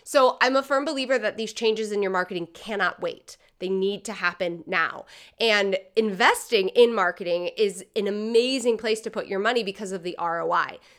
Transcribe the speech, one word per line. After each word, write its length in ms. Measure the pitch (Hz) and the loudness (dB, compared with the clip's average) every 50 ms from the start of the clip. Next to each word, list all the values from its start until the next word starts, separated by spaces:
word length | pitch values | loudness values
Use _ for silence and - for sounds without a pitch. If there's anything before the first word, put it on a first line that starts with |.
| _ | _
So 340 | - - 277 254 247 254 - | 0 4 4 4 4 4 4
I'm 160 | 226 254 269 | 0 2 2
a 40 | 269 | 0
firm 220 | 262 269 277 269 285 | 0 2 -2 -2 0
believer 340 | 320 294 269 262 240 269 | -2 -4 -4 -2 0 0
that 200 | 226 214 202 - | 0 0 -2 -4
these 160 | 220 226 208 - | -4 -8 -8 -6
changes 400 | - 233 220 214 220 220 208 208 | -2 0 0 0 0 -4 -4 -2
in 80 | 202 | -2
your 100 | 202 190 | -2 0
marketing 360 | 190 180 180 - 190 170 170 - _ | 0 -2 -2 -2 -6 -8 -8 -8 _
cannot 480 | - - 214 214 202 185 175 - - | -18 -10 -8 -2 0 0 -2 -2 -4
wait. 360 | 180 170 - - _ - - _ _ _ _ - | -8 -8 -8 -10 _ -20 -20 _ _ _ _ -10
They 100 | 185 185 | -6 -4
need 340 | 190 190 190 202 208 196 - | -2 0 0 -2 -4 -4 -8
to 80 | 226 196 | -10 -8
happen 520 | - 180 175 170 - 185 170 170 165 - | -2 -2 -4 -2 -2 -4 -4 -4 -8 -8
now. 380 | - 180 170 160 - - - - - - - - - _ - | -2 0 0 0 0 -4 -10 -16 -18 -20 -20 -20 -20 _ 0
And 380 | 226 226 208 208 196 196 190 - - - - | 2 4 4 4 2 2 0 -2 -4 -2 0
investing 760 | 226 220 214 190 185 240 311 494 - - - 233 202 190 185 | 0 0 0 2 4 4 4 4 2 -2 0 2 2 2 2
in 240 | - 240 240 233 226 | 6 6 6 6 6
marketing 580 | 208 180 175 175 - 185 175 170 175 175 - - | 2 0 0 0 -2 -4 -2 -2 -2 -2 -4 -2
is 280 | - 214 196 180 190 - _ - | 0 0 0 0 -6 -14 _ -6
an 120 | 185 202 | -4 -2
amazing 680 | 196 208 208 214 226 233 226 247 262 269 254 220 247 220 | -2 -4 -4 -4 4 4 4 4 4 0 0 2 0 0
place 220 | - 233 220 226 220 | 0 0 -2 -2 -2
to 80 | - 220 | -4 -8
put 180 | - 202 - | -8 -8 -6
your 120 | - 196 190 | -4 -4 0
money 240 | 208 233 254 240 202 | 0 2 2 0 -2
because 300 | 196 196 - 214 185 190 | -2 -6 -8 -8 -8 -8
of 100 | 175 165 | -8 -8
the 120 | 180 - | -8 -6
R 240 | - 170 170 170 170 | -4 -4 -4 -2 -2
O 100 | 165 165 | -2 0
I. 260 | 175 170 143 131 - - _ _ _ | 0 0 0 -2 -8 -16 _ _ _